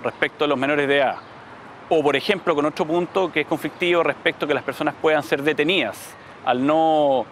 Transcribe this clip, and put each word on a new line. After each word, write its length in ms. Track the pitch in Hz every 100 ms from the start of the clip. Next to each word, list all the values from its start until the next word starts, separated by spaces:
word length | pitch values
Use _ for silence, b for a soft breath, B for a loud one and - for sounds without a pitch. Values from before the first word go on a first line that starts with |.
respecto 420 | 120 - 147 - 147
a 20 |
los 120 | 139
menores 280 | 135 151 139
de 100 | 139
edad, 180 | 127 92 - - - - - - -
o 140 | 165
por 120 | 147 135
ejemplo 360 | - 196 -
con 120 | 151 147
otro 200 | 147 165
punto 460 | 170 175 196 180
que 100 | 151
es 60 | 147
conflictivo 560 | 160 156 - 175 175
respecto 420 | 156 139 170 156 147
a 20 |
que 40 |
las 100 | 139
personas 300 | - 131 151 -
puedan 220 | 160 156
ser 180 | 147 147
detenidas 720 | 143 151 147 185 117 - - - B B -
al 180 | 123
no 640 | 135 156 160 156 147 131 107